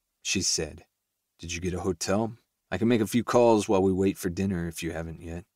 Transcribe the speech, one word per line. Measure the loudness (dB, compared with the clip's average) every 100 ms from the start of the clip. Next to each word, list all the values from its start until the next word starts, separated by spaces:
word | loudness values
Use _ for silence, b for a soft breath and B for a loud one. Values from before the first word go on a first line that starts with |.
| _ _
she | -4 -2
said. | -2 -2 -4 -10 _ _ _ _ _ -16
"Did | -12
you | -6
get | -6 -4
a |
hotel? | -4 -4 0 0 -2 -8 _ _ -8
I | 0
can | 2
make | 2
a | 2
few | 0
calls | 2 4 6 6 4
while | 2
we | 4
wait | 2 0 0
for | -6
dinner | -2 -2 -2 -6
if | -6
you | -8
haven't | -8 -10 -12
yet." | -12 -14 -14